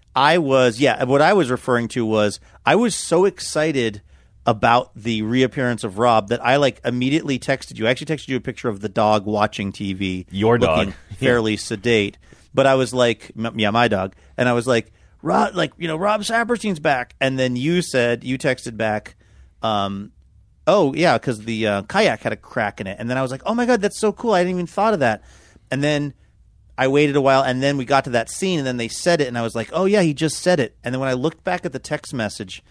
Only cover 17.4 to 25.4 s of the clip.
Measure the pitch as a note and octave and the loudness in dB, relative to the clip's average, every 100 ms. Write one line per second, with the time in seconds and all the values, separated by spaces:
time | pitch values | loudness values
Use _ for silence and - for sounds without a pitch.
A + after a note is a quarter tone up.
17.4 | B2+ B2 C#3+ F3 E3+ C3 A#2+ A#2 B2+ C3 | -2 0 0 0 0 0 0 0 -4 -4
18.4 | C#3+ B2+ B2 A2 A2 G#2+ - - _ _ | -2 -2 -6 -4 -2 -2 -6 -20 _ _
19.4 | - - A2+ G#2 G2 G2 G#2 _ _ _ | -20 -8 -2 -2 -2 -6 -12 _ _ _
20.4 | _ _ - G3+ D3 C3+ E3+ A#2+ - G#2+ | _ _ 0 2 2 2 2 2 -2 -6
21.4 | A2 A2+ A2 G2+ G2 G3 G#3 A2+ A2+ G#2+ | -6 -2 0 -2 -2 0 0 0 -4 -8
22.4 | - B2+ G#2 - G2 G2+ A#2 B2+ C3 C3 | -8 -4 -4 -4 -10 -8 -4 -4 -4 -6
23.4 | - A#3 B3 A#3+ G3 - G#3+ G3+ A#3 F#3+ | -4 -2 0 0 0 -2 -4 -2 0 2
24.4 | F3+ F3+ E3+ - G#3+ G3+ B2 G#2 - - | 2 -2 -4 -2 0 2 0 -2 -8 -20